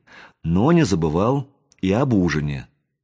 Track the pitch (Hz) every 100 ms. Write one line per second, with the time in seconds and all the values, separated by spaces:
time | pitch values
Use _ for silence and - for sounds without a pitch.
0 | _ - - _ 82 90 135 170 117 90
1 | 80 80 110 143 123 _ _ _ 95 107
2 | 139 107 87 73 73 67 - _ _ _